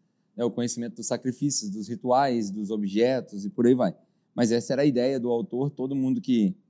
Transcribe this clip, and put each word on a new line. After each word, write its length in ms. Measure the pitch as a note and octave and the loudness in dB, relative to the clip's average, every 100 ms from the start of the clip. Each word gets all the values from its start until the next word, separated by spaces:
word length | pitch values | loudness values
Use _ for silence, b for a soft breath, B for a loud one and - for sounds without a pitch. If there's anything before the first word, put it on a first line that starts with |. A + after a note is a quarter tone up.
| _ _ _ - | _ _ _ -4
né, 80 | |
o 60 | A#2+ | -4
conhecimento 460 | A#2+ A#2+ A#2+ A#2 - | -2 -4 -4 -8 -8
dos 100 | A2+ | -6
sacrifícios, 640 | A#2+ B2+ A#2+ C#3+ C3 G#2+ | -4 -4 -4 -2 -2 -6
dos 180 | G#2 G2 | -8 -8
rituais, 640 | A#2+ B2 B2 C#3 A#2 G2+ | -6 2 2 4 0 -2
dos 200 | G#2 G2+ | -4 -4
objetos 760 | G#2+ G2+ G2+ B2 C3 - G2+ | -4 -2 2 2 2 -4 -10
e 60 | G2+ | -8
por 160 | - A#2+ | 2 4
aí 80 | |
vai. 200 | B2+ G2+ - _ _ _ - | 6 2 -2 _ _ _ 0
Mas 160 | A#2+ | 2
essa 220 | A#2 - | 2 0
era 80 | C3 | 2
a 20 | |
ideia 340 | D3 B2 B2+ C3+ | 2 2 0 0
do 120 | A#2+ | 0
autor, 400 | A#2 G#2 A#2+ C#3+ | -2 -2 -4 -4
todo 260 | - C3 C#3 | -4 -4 -2
mundo 240 | C3 B2+ | 0 0
que, 340 | C3 A#2 G2 F#2 | 2 4 4 0